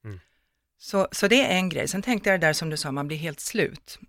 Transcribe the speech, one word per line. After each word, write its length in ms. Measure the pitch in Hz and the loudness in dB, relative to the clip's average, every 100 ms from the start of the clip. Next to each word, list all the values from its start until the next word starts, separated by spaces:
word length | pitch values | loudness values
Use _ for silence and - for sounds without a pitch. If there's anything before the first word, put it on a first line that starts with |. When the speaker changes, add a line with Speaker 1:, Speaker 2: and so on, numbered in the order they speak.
Speaker 1:
Mm. 160 | 110 92 - _ _ _ _ _ | -16 -16 -18 _ _ _ _ _
Speaker 2:
Så, 300 | - 202 190 | -2 0 0
så 160 | - 196 | 0 4
det 180 | 247 269 | 4 4
är 100 | 185 | 2
en 140 | 185 | 0
grej. 180 | - - | -2 -4
Sen 140 | 190 | -2
tänkte 280 | 220 220 208 | 0 0 2
jag 100 | 190 | 4
det 80 | 160 | 4
där 60 | |
som 160 | 151 165 | 2 -2
du 80 | 151 | -4
sa, 140 | 151 | -4
man 160 | 139 147 | -4 -4
blir 100 | 151 | -6
helt 220 | 160 143 | -6 -8
slut. 600 | - 226 156 - - - | -6 0 -2 -2 -16 -20